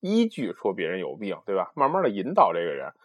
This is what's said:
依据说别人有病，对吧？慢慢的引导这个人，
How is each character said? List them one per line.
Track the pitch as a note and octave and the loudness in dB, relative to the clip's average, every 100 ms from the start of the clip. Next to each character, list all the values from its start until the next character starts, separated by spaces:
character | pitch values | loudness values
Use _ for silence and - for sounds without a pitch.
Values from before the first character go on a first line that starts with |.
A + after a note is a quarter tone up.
依 | F3+ A3 A3+ | 0 2 2
据 | - A2+ | 0 -6
说 | - G#2 | -2 -2
别 | F#2+ E2 | -2 -2
人 | F#2 | -4
有 | D2+ C#2+ | -6 -6
病， | G2+ E2 - | -6 -6 -2
对 | G2 | -2
吧？ | F2+ | -2
慢 | - C#3 | 0 2
慢 | F3+ | 2
的 | D#3 | 0
引 | G2+ G#2 | 0 0
导 | G3+ D#3 | 4 4
这 | E2+ | 4
个 | E2+ | -2
人， | C#2 C2+ - | -4 -8 -12